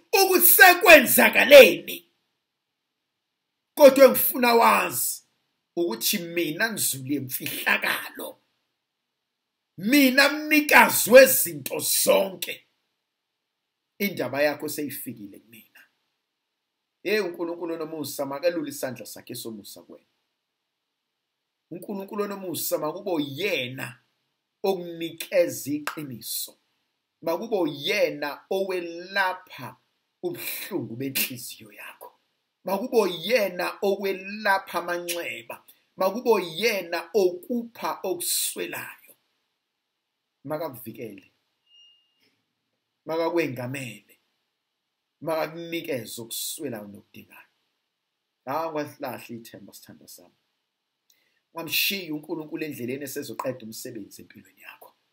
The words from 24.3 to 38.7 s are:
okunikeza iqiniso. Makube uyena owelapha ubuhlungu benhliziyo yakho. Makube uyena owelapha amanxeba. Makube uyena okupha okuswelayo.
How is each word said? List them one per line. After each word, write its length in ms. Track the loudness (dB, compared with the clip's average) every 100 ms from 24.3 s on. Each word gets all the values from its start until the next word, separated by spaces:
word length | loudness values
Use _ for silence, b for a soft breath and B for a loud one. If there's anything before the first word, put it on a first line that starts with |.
| _ _ _
okunikeza 1080 | -2 -2 -6 -10 -10 -10 -2 2 2 -2 -6
iqiniso. 880 | -6 -6 -10 -10 -12 -10 -10 -10 -16 _ _ _ _ _ _
Makube 340 | -6 -4 -2 -2
uyena 880 | -2 -4 -4 0 0 -2 -8 -10 -6
owelapha 1300 | -4 -2 -6 -8 -12 -6 -2 -2 -4 -12 -18 -18 -18 _ _ _ _
ubuhlungu 720 | -10 -8 -10 -10 -8 -8 -8 -8
benhliziyo 760 | -6 -4 -6 -8 -16 -18 -20
yakho. 480 | -20 -20 -20 -20 -20 _ _ _ _
Makube 320 | -6 -6 -2 0
uyena 840 | 0 -2 -2 0 -2 -4 -8 -4
owelapha 960 | -2 -2 -4 -6 -10 -4 0 0 -2 -8
amanxeba. 840 | -6 -6 -6 -8 -8 -12 -14 -18 b b b -4
Makube 340 | -4 0 0
uyena 800 | 0 0 -4 -2 -2 -4 -8 -2
okupha 840 | 0 2 0 -6 -8 -8 -8 -8 -6
okuswelayo. 1120 | -6 -6 -4 -4 -4 -6 -10